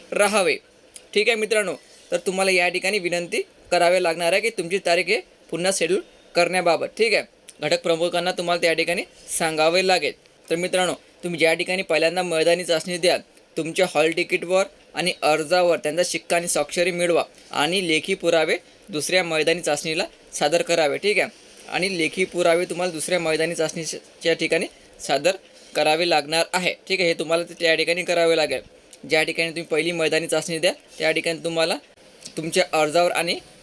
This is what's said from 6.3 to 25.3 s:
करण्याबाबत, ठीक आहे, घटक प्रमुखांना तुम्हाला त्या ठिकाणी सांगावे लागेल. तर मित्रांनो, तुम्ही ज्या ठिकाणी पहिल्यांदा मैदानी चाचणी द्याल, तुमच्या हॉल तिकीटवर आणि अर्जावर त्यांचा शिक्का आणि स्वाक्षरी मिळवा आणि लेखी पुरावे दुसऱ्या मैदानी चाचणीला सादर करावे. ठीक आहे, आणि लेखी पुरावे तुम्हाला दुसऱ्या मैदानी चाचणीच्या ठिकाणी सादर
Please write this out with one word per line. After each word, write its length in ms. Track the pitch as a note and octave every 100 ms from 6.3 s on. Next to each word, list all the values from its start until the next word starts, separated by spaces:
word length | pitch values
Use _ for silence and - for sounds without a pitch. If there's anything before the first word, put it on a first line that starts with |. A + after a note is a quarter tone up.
| E3+
करण्याबाबत, 520 | E3+ F#3 F3 D#3 - -
ठीक 160 | A3
आहे, 100 | F#3 - _ - -
घटक 200 | D3+ E3+
प्रमुखांना 500 | F3+ E3 E3+ F3 F3+
तुम्हाला 300 | F3+ F3 F3
त्या 120 | E3+
ठिकाणी 300 | D#3+ E3 F#3 F4+ - - -
सांगावे 480 | E3 D#3 D#3+ F3+ F#3
लागेल. 260 | F3+ C#3 - _ _ -
तर 60 | E3+
मित्रांनो, 380 | F3+ F#3 F3+ - - _
तुम्ही 160 | F3 E3
ज्या 140 | D#3+
ठिकाणी 280 | E3+ F3 F#3
पहिल्यांदा 420 | F#3 D#3 E3 F3+
मैदानी 400 | F3+ D#3+ E3 F3
चाचणी 340 | E3 D#3+ F3+ F3
द्याल, 220 | E3+ C3+ - _ _ -
तुमच्या 280 | D#3 D#3+ F3+ D3+
हॉल 160 | D#3+ E3
तिकीटवर 460 | E3+ F3+ F3 F#3 G3 - _ -
आणि 180 | F3 -
अर्जावर 560 | D3 D#3 D3 F3+ F3 D#3
त्यांचा 240 | D3+ D#3+ F3
शिक्का 300 | E3 - F3
आणि 120 | F3
स्वाक्षरी 440 | D#3 C#3+ F3+ F3
मिळवा 320 | F3 F3 D#3 - - -
आणि 360 | - D3+ G3 F3
लेखी 260 | D#3 F#3
पुरावे 440 | F#3+ E3+ E3 D#3+ C4+ - - -
दुसऱ्या 340 | D3 C#3 F#3
मैदानी 380 | E3+ D#3 D3+ E3+
चाचणीला 420 | D#3+ D3 E3 D#3+ G#3 - -
सादर 280 | - D3 E3
करावे. 360 | E3 D#3+ D3 C#3
ठीक 220 | G3+ F#3
आहे, 240 | B2 - - - -
आणि 280 | D#3 F#3+ F3+
लेखी 260 | D#3 F#3 F#3
पुरावे 400 | F3 F3 E3+ F3+
तुम्हाला 260 | E3+ F#3
दुसऱ्या 260 | D#3+ - F3
मैदानी 360 | D#3+ D#3 E3 E3
चाचणीच्या 800 | D#3 F3 D#3 - - - E3
ठिकाणी 320 | E3 D#3+ E3 - - - -
सादर 360 | - C#3+ E3